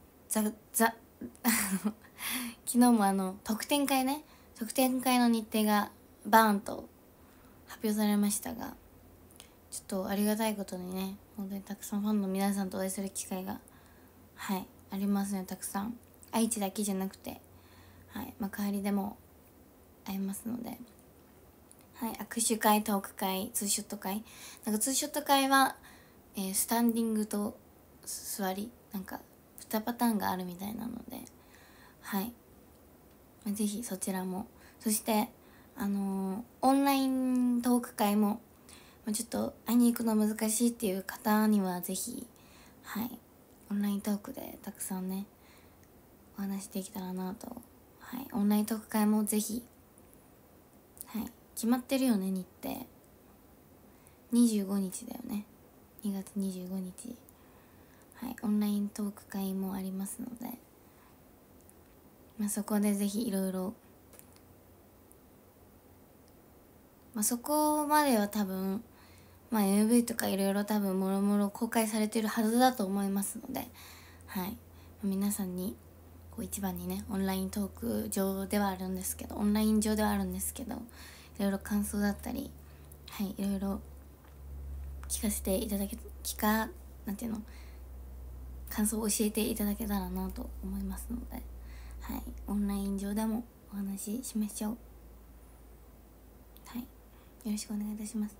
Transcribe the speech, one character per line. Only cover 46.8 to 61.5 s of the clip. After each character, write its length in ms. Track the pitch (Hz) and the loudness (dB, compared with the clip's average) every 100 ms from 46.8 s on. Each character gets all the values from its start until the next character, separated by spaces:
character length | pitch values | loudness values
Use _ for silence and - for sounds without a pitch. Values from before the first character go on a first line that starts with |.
き 80 | 185 | -6
た 120 | 196 | -8
ら 100 | 185 | -6
な 220 | 185 185 | -4 -4
と。 280 | 202 - - - - - - | -6 -12 -14 -16 -20 -20 -20
は 220 | - 247 | -12 -10
い、 60 | - | -4
オ 100 | 208 | 2
ン 60 | 208 | 4
ラ 80 | |
イ 60 | 208 | 4
ン 40 | |
ト 100 | 214 | 2
ー 40 | 220 | -2
ク 80 | - | -2
会 180 | 220 | 2
も 200 | 208 214 | 4 4
ぜ 160 | 202 214 | 4 0
ひ。 260 | 208 233 - - - - - - - - - - - - - - - | 0 -4 -8 -16 -20 -20 -20 -20 -20 -20 -20 -20 -20 -20 -20 -18 -8
は 120 | 214 | -8
い、 120 | - - - | -8 -10 -14
決 120 | - 226 | -4 0
ま 120 | 254 | 0
っ 20 | |
て 160 | - 269 | 0 2
る 80 | |
よ 120 | 262 202 | 4 4
ね、 120 | 190 | 2
日 180 | 185 - - | -2 -6 -10
程。 240 | - - - - - - - - - - - - - - - - - | -8 -8 -10 -18 -20 -20 -20 -20 -20 -20 -20 -20 -20 -20 -20 -20 0
二 160 | 240 233 | 6 6
十 180 | 208 | 4
五 120 | 190 202 | 0 0
日 280 | 190 - - | -2 -4 -10
だ 80 | |
よ 60 | - | -10
ね。 220 | - 208 - - - - - - | -8 -8 -8 -18 -20 -20 -20 -8
二 100 | 208 | -4
月 180 | 196 190 | -4 -6
二 160 | 202 190 | -4 -4
十 160 | 185 180 | -4 -6
五 120 | 190 | -6
日。 380 | 185 - - 240 - - - - - - - - - | -6 -10 -14 -14 -18 -20 -20 -20 -20 -20 -20 -20 -20
は 140 | - 247 | -10 -10
い、 60 | - | -4
オ 40 | 214 | 0
ン 120 | 208 | 2
ラ 80 | 208 | 2
イ 120 | 208 | 0
ン 100 | 202 | -2
ト 140 | - | -4
ー 80 | 202 | -6
ク 140 | 202 | -8
会 280 | - 196 196 | -8 -4 -2
も 200 | 190 190 | -2 -4
あ 80 | 190 | -4
り 100 | 190 | -6
ま 140 | 190 | -6
す 160 | 196 - | -6 -8
の 60 | - | -10
で、 240 | - - - - - - - - - - - - | -10 -12 -12 -18 -20 -20 -20 -20 -20 -20 -20 -20